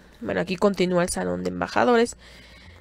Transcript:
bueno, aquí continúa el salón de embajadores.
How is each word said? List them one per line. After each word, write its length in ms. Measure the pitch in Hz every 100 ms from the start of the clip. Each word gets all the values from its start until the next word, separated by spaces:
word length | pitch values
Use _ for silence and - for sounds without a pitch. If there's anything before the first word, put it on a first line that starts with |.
| - -
bueno, 220 | 226 185
aquí 140 | 175 185
continúa 460 | 208 190 180 180
el 60 | 180
salón 360 | 190 180 180
de 40 | 180
embajadores. 680 | 180 175 208 240 233 240 - - - - - - -